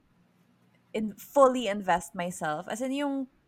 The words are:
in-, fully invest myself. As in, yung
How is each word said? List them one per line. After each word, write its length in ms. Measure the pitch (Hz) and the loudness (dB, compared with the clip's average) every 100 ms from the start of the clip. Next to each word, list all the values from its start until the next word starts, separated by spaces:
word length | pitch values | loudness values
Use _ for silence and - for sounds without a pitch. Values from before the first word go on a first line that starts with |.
| _ _ _ _ _ _ _ _ _ | _ _ _ _ _ _ _ _ _
in-, 220 | 220 220 - | -4 -4 -8
fully 520 | - 285 269 254 220 | -2 6 6 6 -2
invest 480 | 208 190 180 - 185 | -2 2 0 0 -8
myself. 500 | 175 180 165 151 185 | -8 -4 -4 -4 -6
As 120 | 220 | -6
in, 100 | 254 | -4
yung 340 | 269 294 277 262 _ | -2 -2 -4 -8 _